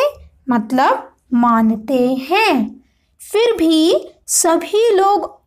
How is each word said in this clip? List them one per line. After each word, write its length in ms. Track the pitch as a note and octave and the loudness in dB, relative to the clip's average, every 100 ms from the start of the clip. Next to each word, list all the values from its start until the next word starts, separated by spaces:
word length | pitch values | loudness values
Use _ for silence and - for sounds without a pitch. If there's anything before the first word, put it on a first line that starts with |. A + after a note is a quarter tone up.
| C#5+ - - _ - | 0 -4 -14 _ -4
मतलब 680 | A#3+ G#3+ B3+ D4 C5 - _ _ | -4 -2 0 0 0 -6 _ _
मानते 800 | A#3+ A#3+ A3+ A3 A3 - C4 B3 | 0 2 2 2 -2 -2 -2 0
हैं। 680 | C4 C4 F#4+ A4 C#4+ G#3+ - _ _ _ _ - | -2 -2 0 0 0 -2 -8 _ _ _ _ -6
फिर 220 | G4+ A#4+ | -2 0
भी 540 | A4 E4 D#4+ D#4+ C#5 - - - | 0 0 2 2 0 -4 -14 -6
सभी 680 | - F4 E4+ E4+ G#4 A#4 G4 | -2 0 0 -2 0 2 2
लोग 460 | G4 G4+ G#4 - | 2 0 -4 -8